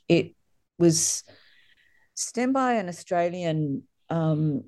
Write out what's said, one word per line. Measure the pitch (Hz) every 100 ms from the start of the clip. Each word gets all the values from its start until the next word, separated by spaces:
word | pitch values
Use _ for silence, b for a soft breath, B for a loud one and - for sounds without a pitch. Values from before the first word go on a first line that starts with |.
| -
It | 170 - - _ _ _ -
was | 170 160 - - b b b b b b b b b
stemmed | - - - 254
by | 269 254
an | 233 180
Australian, | 170 - 175 175 180 170 156 151 135 - _ _
um, | 165 160 151 156 135